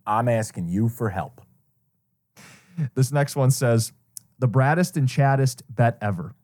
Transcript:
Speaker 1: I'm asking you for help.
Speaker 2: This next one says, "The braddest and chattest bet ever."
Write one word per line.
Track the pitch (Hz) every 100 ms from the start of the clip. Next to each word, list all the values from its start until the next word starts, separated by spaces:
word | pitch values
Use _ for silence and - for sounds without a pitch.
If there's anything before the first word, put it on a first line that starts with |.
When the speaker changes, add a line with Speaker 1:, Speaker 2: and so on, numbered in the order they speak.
| -
Speaker 1:
I'm | 107 120
asking | 113 107 - 85
you | 95 117
for | 117 113
help. | 92 80 - _ _ _ _ _ _ _ _ _ - - - _ 175 139
Speaker 2:
This | - 127
next | 143 139
one | - 127
says, | 135 123 113 113 - _ - - -
"The | 127
braddest | 127 135 165 180 156
and | 131
chattest | - 139 135 131 - -
bet | 120 120 -
ever." | 104 87 80 -